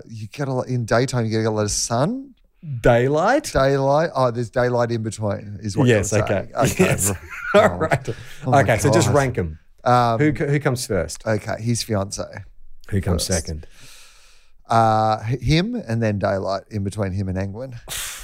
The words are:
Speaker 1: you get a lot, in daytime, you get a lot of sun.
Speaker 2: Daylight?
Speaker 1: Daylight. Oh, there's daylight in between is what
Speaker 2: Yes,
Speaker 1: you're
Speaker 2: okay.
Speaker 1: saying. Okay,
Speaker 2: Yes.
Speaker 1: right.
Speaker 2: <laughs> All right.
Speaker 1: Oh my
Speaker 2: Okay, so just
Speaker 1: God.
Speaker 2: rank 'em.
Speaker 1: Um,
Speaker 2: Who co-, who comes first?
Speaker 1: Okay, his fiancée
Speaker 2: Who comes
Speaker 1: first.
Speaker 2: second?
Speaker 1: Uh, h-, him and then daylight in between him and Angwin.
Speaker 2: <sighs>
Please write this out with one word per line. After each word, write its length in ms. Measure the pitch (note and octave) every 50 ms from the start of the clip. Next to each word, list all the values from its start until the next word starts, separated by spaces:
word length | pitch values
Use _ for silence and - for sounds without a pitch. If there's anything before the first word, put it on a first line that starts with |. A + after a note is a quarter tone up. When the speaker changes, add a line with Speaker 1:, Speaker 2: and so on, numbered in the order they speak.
| -
Speaker 1:
you 200 | - A#2 G#2+ G#2+ G2+
get 200 | - C#3+ C#3+ C3+
a 40 |
lot, 160 | C3 B2+ - -
in 180 | B2+ B2 A2+
daytime, 400 | G2+ A#2+ A#2 C3+ C3 B2+ B2 A2+
you 40 | A2
get 120 | A2+ A2 A2
a 60 | A2+
lot 140 | G#2+ G#2+ G#2+
of 60 | G2+
sun. 640 | - - - - A#2 A#2+ C#3+ G3+ B3 C4+ C#4 C#4 - _ _ _ _ _ F3+ D3+ C3 A2+
Speaker 2:
Daylight? 680 | - C3 A#2 A#2 B2 C#3 D3 D#3 F3+ A3 C4+ D#4 D4+ -
Speaker 1:
Daylight. 580 | - C#3+ C3+ C#3 C#3+ C#3 C3+ C3+ C#3 D3+ E3+ - -
Oh, 160 | C3+ C3 B2
there's 200 | A2+ B2 A#2+ G#2+
daylight 400 | - B2 B2 B2 B2 A#2+ A#2+ A#2
in 120 | A#2+ A2+
between 560 | A2 A2 - A2 A2 G2+ G2+ G#2 - G2+ G#2 -
is 140 | A2 G#2 F#2
what 100 | - B2
Speaker 2:
Yes, 260 | B2 A2 G#2 F#2 -
Speaker 1:
you're 100 | G#2+ G2+ -
Speaker 2:
okay. 240 | - G#2 F#2+ - -
Speaker 1:
saying. 20 | -
Okay, 300 | - A#2 - - - F#3
Speaker 2:
Yes. 280 | - - F2+ F#2 G2+ G2 - - - - - - - -
Speaker 1:
right. 0 |
Speaker 2:
<laughs> 160 | G#3 A3 F#3
All 80 | F3+ F3+
right. 300 | E3 D3+ C#3+ B2+ - A#2+ - - - - - - C#3
Speaker 1:
Oh 40 | -
my 100 | D3 C#3
Speaker 2:
Okay, 160 | C3 B2+ A#2 -
so 120 | - C#3+
just 160 | A2+ - - B2+
Speaker 1:
God. 80 | -
Speaker 2:
rank 220 | C#3+ C3+ B2+ - -
'em. 200 | F2+ D#2 D#2 - _ - _ - -
Speaker 1:
Um, 340 | B2 B2 B2 A#2+ A#2 A#2 A2+
Speaker 2:
Who 140 | D3+ D#3
co-, 140 | C#3+ - D3+
who 120 | C#3+ C#3+ D3
comes 260 | - C#3+ B2 B2 -
first? 400 | - G#2 F2 D#2 D2+ - - -
Speaker 1:
Okay, 340 | A2 A2 G#2 - G#2 F#2 G#2+
his 220 | A2 A#2+ A#2+ A2+ -
fiancée 600 | - A2 G2 G2 G#2 - G2+ - - - G#2 - - - - - - - - - -
Speaker 2:
Who 100 | G2 G2
comes 260 | - F2+ F2 E2 -
Speaker 1:
first. 180 | - F#2 E2 D2+
Speaker 2:
second? 200 | - D#2+ D2+ - - - - - - - - - - - - - - - - - - - - - -
Speaker 1:
Uh, 500 | A#2 A#2 A2+ A2 A2 A2 A2 A2 A2 A2 G#2+
h-, 140 | A2+ C3+ -
him 340 | A2+ B2+ D3+ E3 G3 A#3 B3
and 280 | A3+ - - A2+ A2+
then 160 | A2+ G#2+ G#2 F#2+
daylight 460 | G#2 G2+ G2 F#2+ G2 F#2+ G2 F#2+ - -
in 140 | A2 G#2 G2
between 280 | G2 - A2 G2+ F#2+
him 160 | F2+ G#2 F#2+ F#2+
and 100 | F2+ F#2+
Angwin. 380 | G2 G2 F#2+ A2+ C3 C3+ A#2+ A#2+ - -
Speaker 2:
<sighs> 260 | - - - - - -